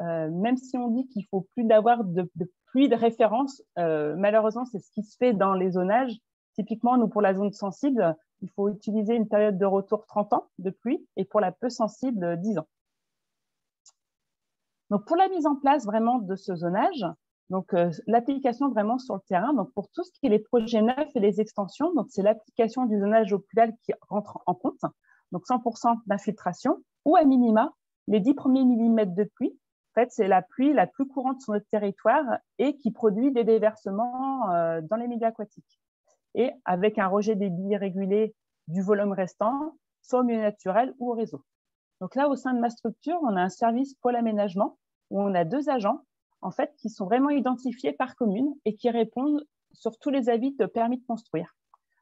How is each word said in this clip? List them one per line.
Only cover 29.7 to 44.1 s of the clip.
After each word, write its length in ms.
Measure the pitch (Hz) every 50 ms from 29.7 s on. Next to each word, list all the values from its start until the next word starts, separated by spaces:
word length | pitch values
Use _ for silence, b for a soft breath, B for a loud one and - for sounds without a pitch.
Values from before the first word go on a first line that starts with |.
| _ _ _ _
En 100 | _ 220
fait, 100 | 247 247
c'est 160 | - 233 196
la 140 | 190 190 185
pluie 320 | 185 - - - 262 302 285
la 140 | 220 180
plus 180 | - - - 269
courante 340 | 269 - 277 247 262 262 262
sur 140 | - 220 208
notre 140 | 208 208
territoire 720 | _ 226 208 208 202 196 - - 214 254 311 294 233 214 - - _ _
et 200 | - 240 285 285
qui 120 | - - 214
produit 420 | - - 233 214 190 220 262 285
des 120 | 262 233 220
déversements, 1080 | 220 220 214 208 214 214 - - 202 196 208 240 247 247 254 269 269 269 262 220 185
euh, 320 | 175 170 165 165 165 165 160 156
dans 60 | 214
les 120 | 226 240
milieux 200 | 240 240 220 226
aquatiques. 520 | 226 226 - 208 - _ - _ _ _ _ _ _ _ _ _ _ _ _ _ _ -
Et 180 | - 240 269 - - _
avec 320 | 180 180 180 202 214 214
un 80 | 220 196
rejet 300 | 185 196 208 196 220 220
des 160 | 190 202 190
billes 260 | 170 180 190 196 208
régulé 560 | 190 196 196 175 196 196 185 202 214 220 214 - _ _ _ _ _ _
du 140 | 156 165 196
volume 300 | 185 202 208 202 208 202
restant, 640 | 196 196 185 175 - _ 202 226 269 277 302 320 - _ _ _ _ _
soit 200 | _ - 247 247
au 20 | 254
milieu 180 | 240 233 220
naturel 540 | 214 208 208 - _ 185 185 226 262 254 254
ou 140 | - 240 247
au 20 | 233
réseau. 300 | 226 220 156 147 139 - _ _ _ _ _ _ _ _ _ _ _
Donc 140 | 185 180 -
là, 120 | 262 285
au 80 | 294 269
sein 200 | 269 - 262 254
de 40 | 233
ma 120 | 240 233
structure, 480 | 233 - - 226 - - - 294 349 349
on 140 | 302 233 196
a 60 | 180 180
un 60 | 185
service 440 | - - 240 233 226 254 277 277 - _
pôle 140 | - 247